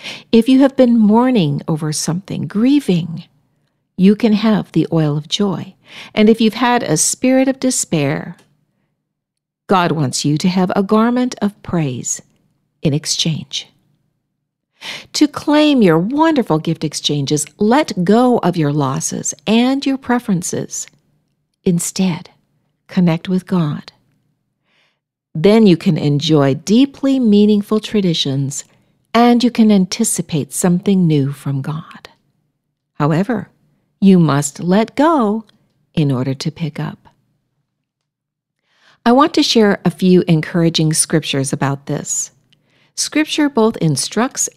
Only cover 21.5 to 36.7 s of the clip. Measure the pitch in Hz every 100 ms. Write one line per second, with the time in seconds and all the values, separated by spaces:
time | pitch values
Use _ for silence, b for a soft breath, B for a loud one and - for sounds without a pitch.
21.5 | _ 196 170 - - 190 156 - _ _
22.5 | _ _ _ _ - 175 160 - 185 -
23.5 | 185 151 165 - _ _ _ _ _ _
24.5 | _ _ _ _ _ _ _ _ 160 180
25.5 | 220 214 165 196 151 147 143 - 156 139
26.5 | 135 - 220 277 - 269 269 233 208 208
27.5 | 208 202 214 - 214 190 160 143 135 135
28.5 | - - _ _ _ _ 226 240 240 247
29.5 | 240 220 202 180 - 226 - - 151 -
30.5 | - 185 175 208 190 170 151 135 143 143
31.5 | 139 135 156 - - - _ _ _ _
32.5 | _ _ _ _ - 147 165 202 220 -
33.5 | _ _ _ _ - 196 185 156 139 143
34.5 | - 165 190 220 - 311 311 214 220 -
35.5 | _ _ _ _ - 143 127 131 131 160
36.5 | - 156